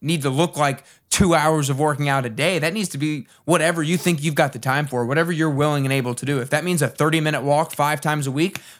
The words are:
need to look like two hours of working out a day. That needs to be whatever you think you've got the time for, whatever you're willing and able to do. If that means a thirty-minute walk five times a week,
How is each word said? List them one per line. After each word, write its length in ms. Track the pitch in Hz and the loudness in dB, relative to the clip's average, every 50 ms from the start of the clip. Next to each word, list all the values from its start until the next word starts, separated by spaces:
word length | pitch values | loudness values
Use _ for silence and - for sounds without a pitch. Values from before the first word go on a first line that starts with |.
need 220 | - 147 170 160 135 | -2 -2 -2 0 0
to 60 | 143 | 0
look 280 | 131 139 175 175 - | 2 2 0 0 0
like 260 | 143 147 143 131 - - - - _ _ _ | 0 0 0 0 -4 -10 -20 -20 _ _ _
two 240 | - - 202 175 170 | 0 2 4 6 6
hours 340 | 156 147 156 160 156 143 131 | 6 4 4 2 2 0 0
of 100 | 139 131 | 0 0
working 300 | 151 151 147 135 147 143 | 0 0 0 0 0 0
out 160 | 139 139 123 | 0 0 -2
a 40 | 120 | -2
day. 280 | 110 117 143 180 190 | -2 0 0 0 0
That 160 | 160 143 165 180 | 0 -2 -2 -2
needs 160 | 220 196 - | -2 -4 -4
to 80 | - | -4
be 300 | 143 151 156 151 139 113 - - _ _ | -4 -4 -4 -4 -6 -10 -14 -20 _ _
whatever 380 | - 170 165 151 170 175 165 151 | 2 2 4 4 2 2 0 0
you 120 | 151 180 | 0 -2
think 280 | 175 - 180 175 143 143 | 0 2 0 0 0 -2
you've 100 | 165 147 | -2 0
got 160 | 170 156 135 | 2 0 0
the 80 | - 120 | -2 -6
time 280 | - 135 131 143 151 | -4 -2 -2 0 -2
for, 180 | 139 127 123 120 | -2 -2 -2 -2
whatever 260 | 117 139 156 170 170 | 0 0 0 0 0
you're 180 | 175 151 160 156 | 0 0 0 0
willing 360 | 143 139 147 151 147 143 135 | 2 0 0 2 2 0 0
and 80 | 131 135 | 0 0
able 220 | 135 123 123 120 | 0 -2 -2 -6
to 100 | - 143 | -4 -4
do. 140 | 139 143 131 | -2 -2 -2
If 80 | 120 135 | -2 -2
that 140 | 147 151 160 | -2 -2 0
means 180 | 180 180 156 | 0 0 0
a 60 | 147 | 0
thirty-minute 560 | - - - 147 156 160 165 156 156 151 135 127 | -2 0 0 0 2 2 0 0 0 -2 -2 0
walk 300 | 143 143 151 165 - - | 2 2 2 0 -2 -2
five 280 | - 143 143 151 147 | -2 0 0 0 -2
times 240 | - 156 151 151 139 | -2 -2 -2 -2 -2
a 40 | 139 | -4
week, 280 | 127 143 165 196 - - - - - | -2 -2 -2 -2 -4 -10 -16 -16 -20